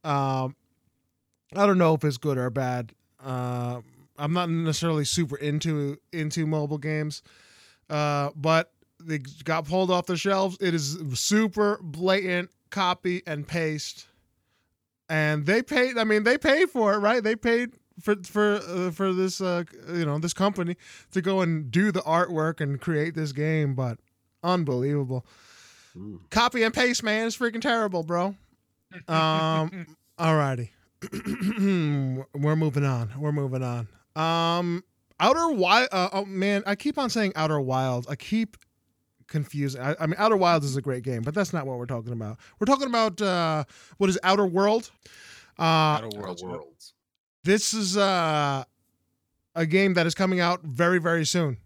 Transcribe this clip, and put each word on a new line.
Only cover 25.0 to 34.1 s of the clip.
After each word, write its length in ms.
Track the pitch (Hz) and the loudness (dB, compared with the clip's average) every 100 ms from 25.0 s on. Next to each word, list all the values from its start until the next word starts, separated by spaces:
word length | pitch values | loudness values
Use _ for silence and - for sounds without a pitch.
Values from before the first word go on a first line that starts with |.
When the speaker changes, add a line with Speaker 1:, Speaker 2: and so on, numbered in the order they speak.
| 131 127 - - - - - - _ 180 | -2 -6 -8 -20 -20 -20 -20 -20 _ -16
Speaker 2:
Mm. 240 | 202 185 _ | -16 -16 _
Speaker 1:
Copy 320 | 214 240 247 | 2 2 2
and 100 | 226 | 0
paste, 280 | 247 247 240 | 2 0 2
man. 240 | 226 214 226 | 0 0 -2
It's 100 | 214 | -2
freaking 240 | 240 226 | -4 -2
terrible, 400 | 262 233 214 180 | 0 0 0 -2
bro. 340 | 160 175 185 196 _ _ _ _ _ 185 - | -2 -2 -2 -4 _ _ _ _ _ -20 -2
Um, 800 | 160 160 156 160 160 160 185 165 - | 2 2 2 2 0 -2 -6 -16 -20
Speaker 3:
<laughs> 160 | _ - | _ -2
Speaker 1:
alrighty. 520 | 165 156 139 127 113 _ _ _ | 2 4 2 -2 -6 _ _ _
<clears throat> 1200 | - - - - 185 220 196 185 151 143 135 131 135 | -12 -8 -6 -2 -2 2 2 2 2 0 -2 -4 -8
We're 220 | 143 147 156 | -2 0 2
moving 280 | 156 139 | 2 2
on. 280 | 139 127 113 127 | 0 0 -4 -4
We're 140 | 151 | -4
moving 300 | 147 139 127 | -2 -2 -4
on. 260 | 127 120 110 _ _ | -4 -4 -8 _ _